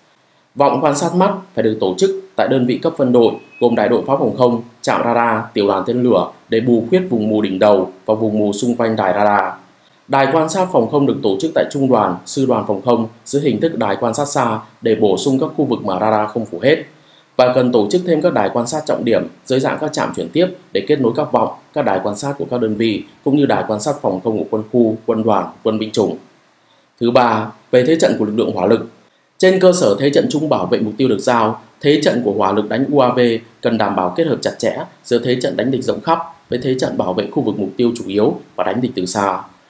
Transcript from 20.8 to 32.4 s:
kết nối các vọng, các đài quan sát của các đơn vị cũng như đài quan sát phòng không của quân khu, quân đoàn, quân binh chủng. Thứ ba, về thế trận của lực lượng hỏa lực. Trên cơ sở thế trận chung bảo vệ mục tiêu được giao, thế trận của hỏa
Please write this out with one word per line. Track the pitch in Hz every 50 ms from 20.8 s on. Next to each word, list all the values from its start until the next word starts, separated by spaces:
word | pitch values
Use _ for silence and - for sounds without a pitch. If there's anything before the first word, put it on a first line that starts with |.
| 98 -
kết | 151 143
nối | 127 113 117
các | - 147 -
vọng, | 127 117 110 - - - - _ -
các | 151 131
đài | 107 95 95 98
quan | 104 104
sát | - 135 139 139 -
của | 82 -
các | 123 123
đơn | 113 110 107
vị | 107 117 113 101 95 - - - _ -
cũng | 143 135 151
như | 139
đài | 127 110 95 92 -
quan | 107 104
sát | - 151 135 -
phòng | - 110 92 92 -
không | 117 110 98
của | - -
quân | 110 110 107 -
khu, | - 120 117 110 113 117 -
quân | - 113 110 110
đoàn, | 117 104 95 87 - - - -
quân | 110 107 107
binh | 110 107
chủng. | - 113 101 85 82 - - - _ _ _ _ _ _ _ _ _ _ _ _ _ -
Thứ | 117 117
ba, | 123 127 123 117 110 110 107 110 - - _ -
về | - 127 127
thế | 151 165
trận | 160 - - - -
của | 110
lực | 104 104 117
lượng | 107 - -
hỏa | 95 90
lực. | 104 113 - - - - - _ _ _ _ _ _ _ -
Trên | 190 185 190 185
cơ | 185 185
sở | 175 - 147 107 98 -
thế | 135 143
trận | 143 - 139 123
chung | - 147 156 147
bảo | 127 101 90
vệ | 90 107 117
mục | 113 107 104 -
tiêu | 135 120
được | 107 98
giao, | - 127 120 117 110 110 110 - - - _ -
thế | - 143 151 147 147
trận | 175 120 120 120
của | 104
hỏa | 98 107